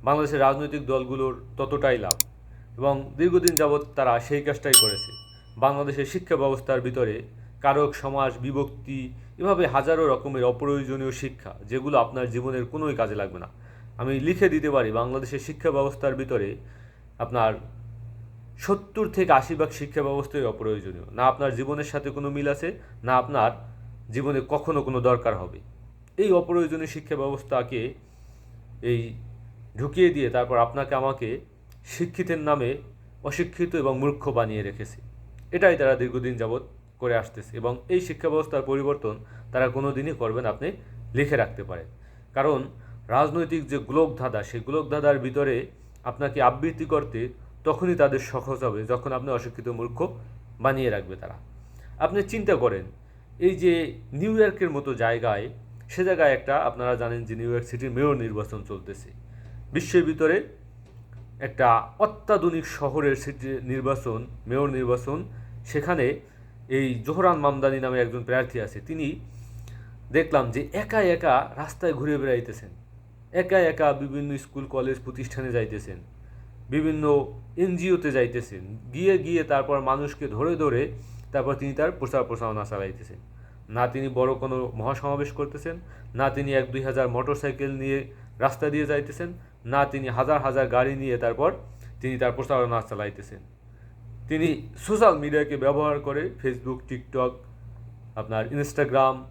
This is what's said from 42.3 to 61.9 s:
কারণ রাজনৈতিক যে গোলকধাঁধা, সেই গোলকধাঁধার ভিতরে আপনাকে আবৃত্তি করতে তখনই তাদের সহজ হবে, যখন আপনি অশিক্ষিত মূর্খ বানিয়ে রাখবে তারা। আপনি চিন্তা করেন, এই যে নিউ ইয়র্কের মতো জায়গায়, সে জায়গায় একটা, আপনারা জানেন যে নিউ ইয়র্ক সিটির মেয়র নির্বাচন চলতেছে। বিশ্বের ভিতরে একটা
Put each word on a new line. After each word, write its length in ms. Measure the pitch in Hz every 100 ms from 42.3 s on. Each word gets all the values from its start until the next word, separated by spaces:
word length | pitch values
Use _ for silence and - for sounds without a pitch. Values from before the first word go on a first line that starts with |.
কারণ 300 | 135 143 139 131 - - - -
রাজনৈতিক 600 | 123 151 160 165 165 143
যে 100 | 143
গোলকধাঁধা, 640 | 110 139 160 123 127 110
সেই 180 | 104 120
গোলকধাঁধার 580 | 117 151 143 147 147 139
ভিতরে 480 | 123 127 139 120 - - - -
আপনাকে 380 | 123 123 143 127
আবৃত্তি 420 | 127 131 160 -
করতে 440 | 160 156 131 113 120 - - -
তখনই 300 | - 151 180
তাদের 240 | 175 143 131
সহজ 460 | 127 127 127 131
হবে, 200 | 123 104
যখন 280 | 110 123 135
আপনি 180 | 127 135
অশিক্ষিত 380 | 127 127 117 120
মূর্খ 400 | 113 120 - 160 - - - - -
বানিয়ে 300 | 120 135 127
রাখবে 260 | 104 92 92
তারা। 180 | 90 87 - - - - - -
আপনি 240 | 160 196
চিন্তা 340 | 196 220 196 170
করেন, 280 | 123 98 90 - - - - -
এই 180 | 175 170
যে 420 | 180 170 151 113 -
নিউ 260 | 131 202 220
ইয়র্কের 320 | 208 190 180
মতো 240 | 143 139
জায়গায়, 540 | 120 113 117 113 101 117 - - - -
সে 160 | -
জায়গায় 280 | 185 180 151
একটা, 240 | 127 - 143
আপনারা 400 | 160 117 123 123
জানেন 280 | 117 117
যে 100 | 117
নিউ 160 | 113 117
ইয়র্ক 160 | 120 120
সিটির 240 | 120 131
মেয়র 260 | 120 147 135
নির্বাচন 480 | 113 104 101 107 95
চলতেছে। 420 | 98 90 95 - - - - - - -
বিশ্বের 320 | 151 170 185
ভিতরে 440 | 156 151 156 180 - - - - - - - - - -
একটা 520 | 135 - 127 113 -